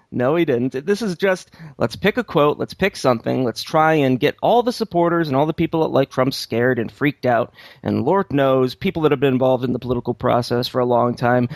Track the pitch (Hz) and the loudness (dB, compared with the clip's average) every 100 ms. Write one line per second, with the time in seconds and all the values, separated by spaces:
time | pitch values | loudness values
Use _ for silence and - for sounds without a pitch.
0 | _ 120 123 170 156 120 127 131 151 202 | _ -2 0 0 0 0 -2 -4 -2 -2
1 | 220 170 196 180 - - 160 - 120 - | -2 -2 0 -2 -6 -20 -20 -6 -6 -2
2 | 196 247 - 165 147 - - - 190 - | -2 -2 -2 2 2 0 -6 -2 -4 0
3 | 131 117 127 127 123 - - 160 160 160 | 0 0 -2 -2 -2 -4 -2 2 4 4
4 | 135 127 147 - 147 233 240 - 220 170 | 2 2 0 0 2 2 0 -4 -4 0
5 | 170 170 156 135 156 165 165 160 151 135 | 2 0 0 0 0 -2 -2 0 0 0
6 | 139 - 131 - - 117 127 117 104 - | 0 0 -2 -2 -4 0 0 0 -4 -4
7 | 147 - 127 117 123 - - - - 104 | -4 -2 0 0 -2 -10 -20 -8 -4 -2
8 | 120 196 190 143 135 131 127 - 196 170 | 0 0 0 0 2 2 0 -2 -6 0
9 | 151 139 120 127 131 127 123 123 120 120 | 0 2 0 2 2 0 -2 -4 -4 -4
10 | 117 117 120 120 120 120 123 131 123 120 | -4 -2 0 0 0 -2 -2 -2 2 2
11 | 120 117 120 123 120 | 2 0 2 2 0